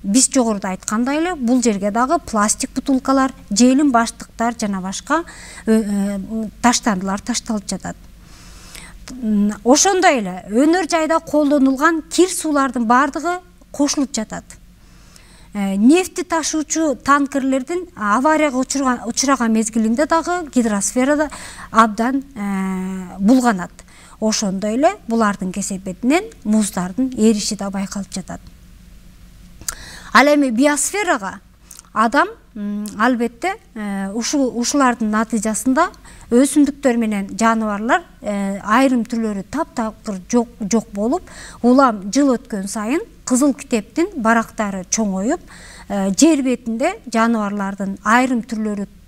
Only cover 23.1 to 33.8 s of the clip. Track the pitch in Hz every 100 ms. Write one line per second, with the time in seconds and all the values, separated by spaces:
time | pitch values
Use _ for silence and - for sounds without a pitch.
23.1 | 185 202 262 240 190 175 - - - -
24.1 | - 220 214 202 190 208 226 311 403 -
25.1 | 226 208 202 185 190 190 190 190 180 240
26.1 | 330 440 - 214 220 202 - 180 190 262
27.1 | 254 220 214 - 202 202 196 196 202 190
28.1 | 196 - 175 - - - - - - -
29.1 | - - - - - - - - - -
30.1 | 220 285 294 269 220 294 294 - 392 392
31.1 | 285 190 185 - _ - - - 202 226
32.1 | 277 370 453 - 214 202 208 208 185 233
33.1 | 240 233 - 359 427 - 220